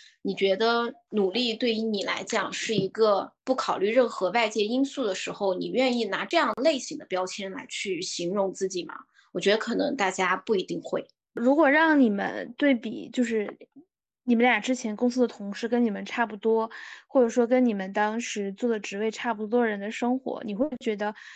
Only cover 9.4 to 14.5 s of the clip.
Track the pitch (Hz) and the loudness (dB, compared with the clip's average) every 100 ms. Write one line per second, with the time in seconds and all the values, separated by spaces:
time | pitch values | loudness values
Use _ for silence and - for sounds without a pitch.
9.4 | 196 214 226 196 190 - 196 185 185 190 | 2 2 0 -2 -2 0 -2 0 0 0
10.4 | - 202 175 170 - 165 - _ _ - | 0 -2 -2 -8 -4 -6 -6 _ _ 0
11.4 | 240 285 294 302 320 294 240 202 196 101 | 4 6 6 6 6 6 6 4 -2 -6
12.4 | 90 - 285 247 233 - - - 233 220 | -10 0 2 2 0 -10 -6 -2 0 0
13.4 | 202 - - 277 339 _ _ _ 247 226 | -4 -8 -20 -20 _ _ _ _ 0 4
14.4 | 247 | 4